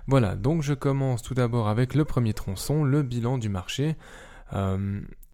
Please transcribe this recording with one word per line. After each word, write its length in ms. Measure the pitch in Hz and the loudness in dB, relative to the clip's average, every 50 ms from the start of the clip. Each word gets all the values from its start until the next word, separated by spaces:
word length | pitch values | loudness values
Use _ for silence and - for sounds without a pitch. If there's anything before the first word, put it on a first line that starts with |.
| - - | -2 4
Voilà, 280 | 135 135 117 95 92 | 4 6 6 4 2
donc 280 | 95 98 127 165 170 147 | 0 0 0 2 2 2
je 100 | 139 147 | 0 -2
commence 480 | 135 - 143 135 139 135 135 127 113 | 0 0 0 0 2 2 0 0 -2
tout 140 | - - 127 | -2 -4 0
d'abord 320 | 127 123 117 117 120 110 104 | 0 2 2 2 2 2 2
avec 260 | 107 113 127 127 - | 2 2 2 2 4
le 120 | 143 156 | 2 2
premier 280 | 147 - - 120 110 104 | 2 2 2 2 0 0
tronçon, 500 | - - - 98 95 - - 139 156 151 | -2 -4 -6 -6 -6 -2 0 0 2 2
le 200 | 135 135 151 147 | 4 4 2 2
bilan 340 | 123 120 120 113 117 135 131 | 0 -2 -2 0 0 0 0
du 120 | 110 107 | -2 -2
marché. 480 | 98 92 87 - - - 139 156 156 - - - - - - - - - - - - | -2 -4 -4 -6 -4 -2 0 -2 -2 -4 -8 -18 -20 -20 -20 -20 -20 -18 -14 -8 -4
Euh, 460 | 98 98 95 95 95 98 98 98 101 - - - - - - | -2 0 0 0 0 -2 -2 -4 -6 -8 -10 -14 -16 -20 -20